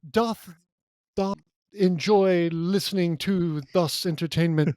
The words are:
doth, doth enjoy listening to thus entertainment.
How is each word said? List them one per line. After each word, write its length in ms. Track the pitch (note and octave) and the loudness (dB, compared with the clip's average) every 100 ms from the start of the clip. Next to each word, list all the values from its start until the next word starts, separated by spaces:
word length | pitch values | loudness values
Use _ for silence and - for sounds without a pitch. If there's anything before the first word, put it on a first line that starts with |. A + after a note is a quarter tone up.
| D#3+ | -2
doth, 460 | G#3+ A#3 A3 - E3+ _ _ _ _ _ | -2 -2 -4 -12 -20 _ _ _ _ _
doth 240 | - G3 G3+ _ _ _ | -4 -4 -4 _ _ _
enjoy 760 | G#3 F#3 F3 F#3+ G#3 F#3+ F3+ E3+ | 0 0 2 2 4 4 2 0
listening 680 | E3 E3+ G3 - F#3+ F3 D#3+ | -2 -2 -2 -2 -2 0 -2
to 440 | - G3 E3+ D3+ C3+ | -2 -2 0 -4 -2
thus 320 | F#3+ E3 - | 0 0 -2
entertainment. 720 | F#3+ D#3 E3 D#3 E3+ D#3+ D3+ | -4 -4 -4 0 0 2 0